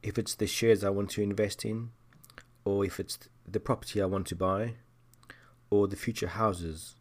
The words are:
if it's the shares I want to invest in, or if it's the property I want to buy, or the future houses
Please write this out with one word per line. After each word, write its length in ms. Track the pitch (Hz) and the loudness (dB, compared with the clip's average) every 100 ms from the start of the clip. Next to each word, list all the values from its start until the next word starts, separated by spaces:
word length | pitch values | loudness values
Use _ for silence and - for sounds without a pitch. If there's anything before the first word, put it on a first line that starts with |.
if 160 | 104 117 | -2 -4
it's 160 | - | -4
the 140 | - 101 | -2 -2
shares 340 | - 117 104 | 4 6 6
I 100 | 101 | 4
want 180 | 98 101 | 0 -2
to 120 | - | 0
invest 440 | 101 98 104 - 110 | 0 0 0 -2 -4
in, 240 | 110 117 - - - - - - - | -4 -8 -14 -20 -20 -20 -20 -20 -6
or 220 | - 101 98 | 0 2 0
if 160 | - | -2
it's 180 | - - - - - | -8 -10 -14 -20 -6
the 140 | 104 | -4
property 420 | - 120 - 104 | -2 -2 -2 0
I 40 | 95 | 0
want 220 | 98 90 | 0 -2
to 80 | 87 | 0
buy, 380 | 92 95 117 117 - _ _ - - - - - - | 0 0 -2 -6 -18 _ _ -20 -20 -20 -20 -20 2
or 200 | 101 101 | 4 4
the 80 | 98 | 2
future 320 | - 110 92 | -4 -2 -4
houses 640 | 95 110 90 82 78 - - | 0 0 0 -6 -8 -14 -20